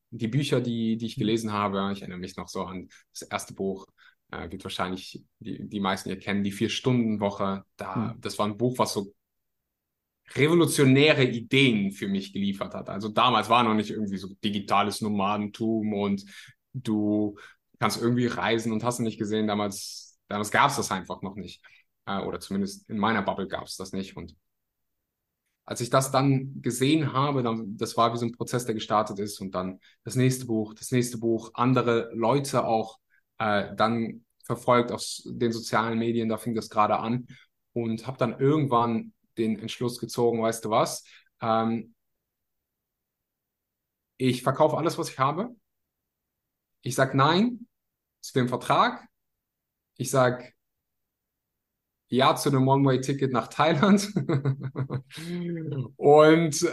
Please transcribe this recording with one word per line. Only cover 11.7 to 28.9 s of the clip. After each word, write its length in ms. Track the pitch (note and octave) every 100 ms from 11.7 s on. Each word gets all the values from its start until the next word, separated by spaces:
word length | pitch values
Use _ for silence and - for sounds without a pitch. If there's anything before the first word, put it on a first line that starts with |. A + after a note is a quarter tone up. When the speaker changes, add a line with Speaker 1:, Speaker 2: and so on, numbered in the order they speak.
| G#2+ G2
Speaker 1:
für 160 | - G2+
mich 240 | G2 F#2+
geliefert 420 | G2+ G2 G2 F#2+
hat. 140 | G2 F#2+
Also 200 | G2 G#2+
damals 400 | G#2+ B2 A2 G#2
war 140 | A#2+
noch 120 | A2+
nicht 160 | A2 G#2
irgendwie 260 | G#2+ G#2 F#2+
so 120 | F#2 -
digitales 580 | G#2+ G2+ G2+ G2+ G2+ G2
Nomadentum 920 | G#2+ G#2 G2 G#2 G#2 - A2+ A2+ G#2+
und 320 | G2+ G2+ G2 - - - _ _
du 640 | C3 A#2 G#2+ G#2 G#2+ G#2 G#2 - _ _ -
kannst 220 | A2 G#2+
irgendwie 260 | A#2+ B2 A#2
reisen 460 | - G2 A2+ A2+
und 100 | G#2+
hast 140 | A#2+ A#2+
du 40 |
nicht 160 | A2+ G2+
gesehen, 280 | G#2 G#2+ G#2+
damals, 720 | G#2 G#2 G2 - - - _ -
damals 220 | G2+ G#2+
gab's 260 | A2+ C#3 C3+
das 140 | G#2
einfach 320 | F#2 F2+ F2+
noch 140 | F#2 G2
nicht. 260 | F2 - - _ _ _ -
Äh, 140 | G2
oder 200 | F#2 -
zumindest 480 | - G2 G2 - -
in 100 | A2
meiner 240 | G#2 A2
Bubble 260 | F#2+ F#2 F#2
gab's 280 | - - -
das 160 | F#2
nicht. 240 | G2 F#2+ -
Und 180 | E2+ - _ _ _ _ _ _ _ _ _ _ _ _ -
als 140 | G#2+
ich 100 | A#2+
das 200 | C3+ C3+
dann 500 | C3 C#3 C3+ - -
gesehen 520 | B2+ A#2 C3+ D#3+ C#3
habe, 300 | B2+ C#3+ C3+
dann, 340 | A#2+ A2+ G2+ A2+
das 200 | A2 -
war 160 | A#2
wie 60 | A#2+
so 80 | A#2
ein 60 |
Prozess, 340 | - A#2 B2 A#2+
der 80 |
gestartet 440 | A2 -